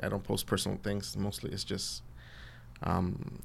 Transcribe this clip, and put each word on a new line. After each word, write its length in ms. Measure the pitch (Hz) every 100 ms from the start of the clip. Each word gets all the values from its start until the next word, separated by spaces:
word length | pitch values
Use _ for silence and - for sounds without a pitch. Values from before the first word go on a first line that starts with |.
I 40 | -
don't 140 | 101
post 220 | - 98 -
personal 320 | 98 98 98
things. 340 | 104 101 - 98
Mostly 340 | 101 - -
it's 120 | -
just, 380 | - - - - - - - - - - - -
um, 560 | 87 90 90 - - -